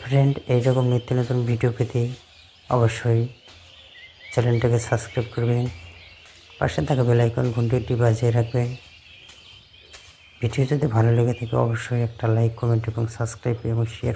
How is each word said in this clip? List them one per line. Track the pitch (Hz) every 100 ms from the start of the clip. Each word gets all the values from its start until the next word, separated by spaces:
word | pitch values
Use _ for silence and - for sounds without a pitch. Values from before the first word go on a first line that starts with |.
ফ্রেন্ড, | 123 139 139 139 -
এইরকম | 123 127 127 123
নিত্য | 123 120 127
নতুন | 117 123 120
ভিডিও | 117 123 113
পেতে | 113 123 120 127 - - - _ - 123
অবশ্যই | 117 - 120 117 120 - - - - - - - - - -
চ্যানেলটাকে | - 117 117 120 117 -
সাবস্ক্রাইব | 117 - - 113 -
করবেন, | 117 120 123 - - - - - - - - -
পাশে | 139 - 143
থাকা | 135 120
বেল | 117
আইকন | 117 120 123 117
ঘন্টিটি | 117 123 113 120
বাজিয়ে | 120 110 120 117
রাখবেন। | 117 123 120 127 - - - - - - - - - - - - - - - -
ভিডিও | 117 131 131
যদি | 147 143 113
ভালো | 113 117
লেগে | 120 120
থাকে | 117 123 120
অবশ্যই | 113 - 120 117
একটা | - 117 110
লাইক, | 113 117
কমেন্ট | 120 117 113
এবং | 113 117 -
সাবস্ক্রাইব | 113 - 123 117 117
এবং | 117 117 -
শেয়ার | 123